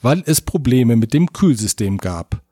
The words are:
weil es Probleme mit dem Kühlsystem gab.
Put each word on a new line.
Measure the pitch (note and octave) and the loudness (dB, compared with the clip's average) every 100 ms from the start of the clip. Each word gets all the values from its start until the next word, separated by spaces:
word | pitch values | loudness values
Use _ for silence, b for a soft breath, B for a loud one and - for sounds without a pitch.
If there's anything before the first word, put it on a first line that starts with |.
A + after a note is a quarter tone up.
weil | A#2 E3 | -2 0
es | D#3+ D#3 | 0 -2
Probleme | - - B2+ B2+ A#2 A#2 | -2 -4 0 2 4 2
mit | A2 | 2
dem | D3 F3 | 2 0
Kühlsystem | - F#3+ A#2 G#2+ - G2+ G2 | 2 2 2 -2 -4 -4 -4
gab. | F#2 E2+ - - - | -6 -8 -8 -10 -12